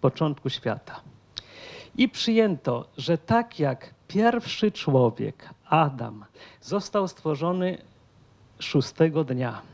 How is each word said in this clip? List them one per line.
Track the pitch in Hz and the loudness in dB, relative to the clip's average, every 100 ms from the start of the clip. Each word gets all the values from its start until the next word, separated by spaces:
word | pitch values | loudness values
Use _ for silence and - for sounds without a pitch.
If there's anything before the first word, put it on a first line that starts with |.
początku | 139 - 156 143 135 | 2 2 -2 -2 -6
świata. | - - 107 - - - - _ - - - - - - - | -6 -6 -6 -8 -18 -20 -20 _ -20 -18 -20 -20 -18 -18 0
I | 247 | 0
przyjęto, | - - 226 220 165 - 120 - - | 0 0 4 4 2 -2 -4 -6 -12
że | 139 165 | -2 -2
tak | - 226 233 - | 2 0 0 -2
jak | 147 123 - - _ | -2 -2 -10 -20 _
pierwszy | 196 226 240 226 - 214 | 2 2 2 -4 0 0
człowiek, | - - 135 123 110 104 - - - _ | 0 2 4 4 2 -8 -8 -18 -20 _
Adam, | 156 151 131 117 107 101 _ - - | 2 2 0 -10 -12 -20 _ -20 -20
został | - 202 190 208 190 | -6 -6 -2 -2 -2
stworzony | - 156 143 165 180 185 185 - _ _ _ _ _ _ _ | -4 -4 -2 -2 0 -2 -4 -12 _ _ _ _ _ _ _
szóstego | - 147 127 - 160 151 | -2 0 0 0 2 2
dnia, | 151 127 127 107 - | -2 -2 -4 -6 -16